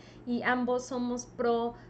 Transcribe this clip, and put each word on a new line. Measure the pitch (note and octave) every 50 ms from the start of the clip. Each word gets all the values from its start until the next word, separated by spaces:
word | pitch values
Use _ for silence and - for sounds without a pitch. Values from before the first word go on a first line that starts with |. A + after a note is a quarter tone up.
| - - - - -
y | B3 A#3+ A#3+ -
ambos | A3+ B3+ B3 B3 B3 B3 B3 B3
somos | - C4+ B3 B3 A#3+ A#3+ A#3+ -
pro | - - - A#3+ A#3+ A#3 A#3 A#3 A#3 A#3 - -